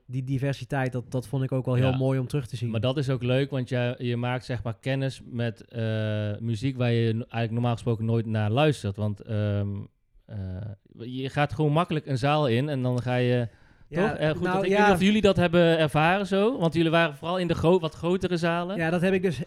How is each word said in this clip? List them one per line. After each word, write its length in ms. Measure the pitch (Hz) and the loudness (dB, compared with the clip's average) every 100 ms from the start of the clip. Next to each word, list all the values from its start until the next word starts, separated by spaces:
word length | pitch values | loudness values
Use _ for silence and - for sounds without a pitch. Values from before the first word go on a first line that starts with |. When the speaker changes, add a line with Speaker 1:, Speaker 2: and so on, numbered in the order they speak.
| - | -10
Speaker 1:
die 180 | 127 | -8
diversiteit, 680 | 131 135 139 135 120 139 131 | -4 -2 -2 -4 -4 -2 -2
dat, 180 | 123 - | -4 -4
dat 160 | 127 - | -6 -4
vond 140 | 135 | -4
ik 100 | 131 | -2
ook 120 | 131 | -2
wel 100 | 127 | 0
heel 160 | 127 131 | 2 2
Speaker 2:
Ja. 60 | 131 | 2
Speaker 1:
mooi 220 | 131 135 | 0 0
om 80 | 123 | -2
terug 200 | 147 127 | -4 -6
te 100 | 117 | -6
zien. 140 | 120 | -4
Speaker 2:
Maar 100 | 110 | -2
dat 160 | 127 139 | 0 0
is 140 | 135 | 0
ook 120 | 127 | -2
leuk, 280 | 123 131 139 | 0 0 0
want 180 | 131 123 | -2 -2
je, 260 | 123 123 127 | -2 -2 -2
je 180 | 123 120 | -4 -2
maakt 280 | 123 123 | -2 -4
zeg 180 | - 120 | -4 -6
maar 140 | 117 107 | -6 -6
kennis 400 | 131 135 135 - | -4 -2 -2 -6
met, 400 | - 117 117 104 | -8 -4 -4 -4
eh, 680 | - 117 113 110 107 107 104 104 | -10 -6 -2 0 0 -2 -2 -4
muziek 380 | 113 107 135 131 | -4 -2 -2 0
waar 160 | 120 | 2
je 200 | 117 113 | 2 2
no-, 60 | 113 | 0
eigenlijk 340 | 120 117 117 | -4 -4 -2
normaal 200 | 117 120 | 0 0
gesproken 320 | 117 123 107 | 0 -2 -2
nooit 220 | 113 117 110 | 0 0 0
naar 240 | 107 104 | 0 2
luistert. 460 | 120 156 - 104 98 | 2 2 2 -2 -2
Want, 240 | 104 104 | -4 -4
ehm, 480 | - 107 104 101 101 101 - _ _ _ - | -4 -2 0 0 -2 -6 -12 _ _ _ -16
eh, 100 | 107 92 92 - 101 _ - | -10 -8 -8 -10 -12 _ -16
je 300 | 117 127 131 | -12 -8 -4
gaat 240 | 147 147 | 0 0
gewoon 200 | - 151 | 2 2
makkelijk 340 | 151 180 156 151 | 2 0 -2 -2
een 120 | 131 | 0
zaal 300 | 139 151 143 | 2 2 2
in 200 | 113 151 | 2 0
en 140 | 135 | -2
dan 200 | 127 123 | 0 -2
ga 120 | 123 | 0
je 340 | 123 123 123 117 - _ _ - | 0 2 2 0 -8 _ _ -8
Speaker 1:
Ja, 200 | 156 214 | -2 -2
Speaker 2:
toch? 80 | - | 0
Eh, 120 | 156 | -2
goed, 100 | 170 | 0
Speaker 1:
nou, 140 | 180 | 0
Speaker 2:
dat, 100 | 185 | 0
ik 60 | 190 | 2
Speaker 1:
ja. 60 | 202 | 4
Speaker 2:
weet 100 | 208 | 6
niet 100 | 180 | 6
of 60 | |
jullie 180 | 190 214 | 4 4
dat 160 | 202 185 | 4 4
hebben 420 | 175 175 165 165 | 4 4 6 4
ervaren 480 | 156 151 160 196 190 | 2 2 2 2 0
zo, 320 | 196 214 269 | 0 2 2
want 160 | 165 | 0
jullie 160 | 156 165 | 2 2
waren 260 | 165 165 143 | 4 2 -2
vooral 220 | 160 185 | -6 -2
in 100 | 170 | -2
de 60 | |
gro-, 240 | 165 160 185 | 2 4 4
wat 140 | 160 | 2
grotere 420 | - 165 185 180 175 | -4 -2 -2 0 0
zalen. 400 | 170 170 175 196 | 0 -2 -4 -4
Speaker 1:
Ja, 140 | 165 | -2
dat 100 | 175 | 0
heb 120 | 190 | 2
ik 100 | 190 | 2
dus 160 | 185 131 | 0 -4